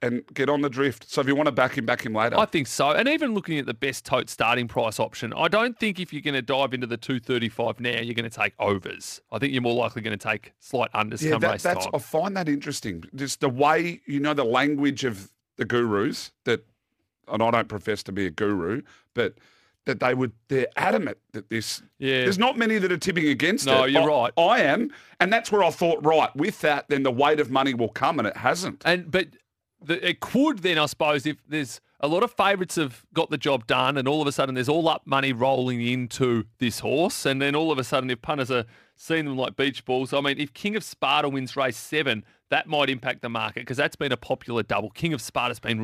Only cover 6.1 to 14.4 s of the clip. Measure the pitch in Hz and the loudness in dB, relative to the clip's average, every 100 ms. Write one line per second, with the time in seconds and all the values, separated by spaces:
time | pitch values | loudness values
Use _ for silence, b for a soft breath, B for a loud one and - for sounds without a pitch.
6.1 | 147 147 139 120 135 135 127 120 113 - | -6 -4 -2 0 0 0 -2 -4 -6 -4
7.1 | 127 113 123 113 - 117 110 120 117 117 | -4 -2 -2 -2 -2 -4 -2 -4 -4 -4
8.1 | 113 113 113 104 - 104 98 - 90 - | -4 -6 -2 -4 0 0 0 -4 -14 -14
9.1 | - - 113 139 131 120 120 113 117 107 | -16 -10 -4 -2 0 2 2 0 -4 -6
10.1 | 104 110 107 - _ - 123 - 110 107 | -6 -4 -6 -8 _ -6 -2 0 0 -2
11.1 | 113 156 117 165 104 175 175 95 147 - | -2 0 2 2 0 0 -2 -2 -4 -2
12.1 | 160 190 190 160 143 147 139 113 85 - | -4 -2 -4 -2 -4 -4 -8 -8 -10 -12
13.1 | - 135 - 143 123 147 165 170 170 - | -10 -8 -2 0 4 4 4 0 -6 -4
14.1 | 143 147 143 | -2 0 0